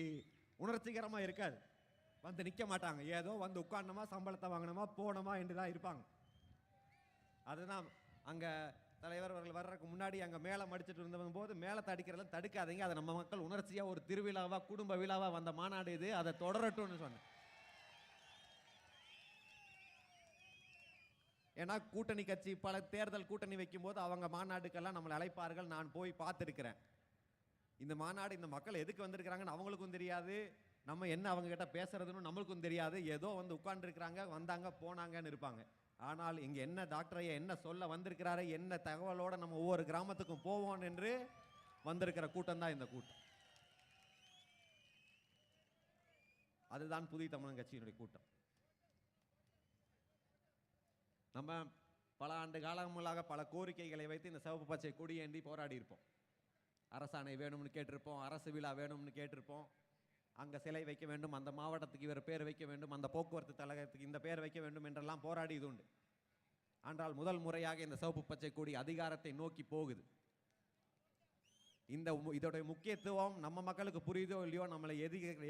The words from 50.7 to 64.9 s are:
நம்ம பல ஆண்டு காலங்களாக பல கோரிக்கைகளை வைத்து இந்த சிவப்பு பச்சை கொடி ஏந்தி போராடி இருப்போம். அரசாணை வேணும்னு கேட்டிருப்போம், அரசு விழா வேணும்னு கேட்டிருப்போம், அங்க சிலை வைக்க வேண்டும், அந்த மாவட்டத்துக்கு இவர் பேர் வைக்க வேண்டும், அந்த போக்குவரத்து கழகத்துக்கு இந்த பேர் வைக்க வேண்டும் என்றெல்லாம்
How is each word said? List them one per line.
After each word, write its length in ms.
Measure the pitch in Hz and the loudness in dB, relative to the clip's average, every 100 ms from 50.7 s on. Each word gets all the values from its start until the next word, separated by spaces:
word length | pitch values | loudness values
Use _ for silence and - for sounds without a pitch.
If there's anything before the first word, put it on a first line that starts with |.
| _ _ _ _ _ _ | _ _ _ _ _ _
நம்ம 240 | 131 147 165 147 - - - _ _ | -6 -2 -2 -4 -10 -20 -20 _ _
பல 100 | 143 165 | -2 0
ஆண்டு 180 | 160 160 | -2 -2
காலங்களாக 640 | 156 175 180 175 170 170 165 | 0 0 0 0 0 0 0
பல 100 | 147 151 | -2 0
கோரிக்கைகளை 600 | 165 185 170 165 156 151 | 0 -2 -2 -4 -2 -2
வைத்து 260 | 156 175 | -4 -6
இந்த 100 | 156 | -6
சிவப்பு 240 | 160 160 147 | -2 -2 0
பச்சை 220 | 156 156 | -2 -2
கொடி 220 | - 160 165 | -4 -4 -2
ஏந்தி 180 | 151 156 156 | -2 -6 -6
போராடி 300 | 156 143 127 | -4 -2 -4
இருப்போம். 240 | - 87 _ _ _ _ _ _ _ _ _ | -6 -14 _ _ _ _ _ _ _ _ _
அரசாணை 440 | 131 139 147 139 135 | -6 -4 -4 -2 -2
வேணும்னு 340 | 147 143 143 | -2 -2 -4
கேட்டிருப்போம், 460 | 151 139 139 151 143 135 | -4 -4 -6 -6 -4 -4
அரசு 220 | 156 156 | -4 -2
விழா 180 | 151 143 | -2 0
வேணும்னு 400 | 139 147 147 143 139 | 0 -2 -4 -6 -6
கேட்டிருப்போம், 500 | 147 139 143 147 143 - _ _ _ _ _ - | -6 -8 -10 -10 -12 -18 _ _ _ _ _ -10
அங்க 180 | 143 143 | -6 -4
சிலை 220 | 156 156 | -2 -2
வைக்க 200 | 151 147 156 | -2 -4 -4
வேண்டும், 280 | 147 151 139 | -2 -2 -2
அந்த 140 | 139 | -2
மாவட்டத்துக்கு 540 | 143 156 160 147 139 147 | -2 0 0 -2 -4 -2
இவர் 120 | 143 - | -2 0
பேர் 160 | 160 151 | 0 0
வைக்க 180 | 151 147 | -4 -6
வேண்டும், 260 | 143 147 143 | -6 -4 -2
அந்த 100 | 139 | 2
போக்குவரத்து 460 | 160 165 165 139 | 2 2 0 -4
கழகத்துக்கு 540 | 135 143 147 143 135 139 | -6 -4 -4 -6 -8 -6
இந்த 100 | 147 160 | -2 0
பேர் 160 | 165 | 0
வைக்க 160 | 156 160 | -2 -4
வேண்டும் 260 | 156 151 | -4 -4
என்றெல்லாம் 340 | 147 | -4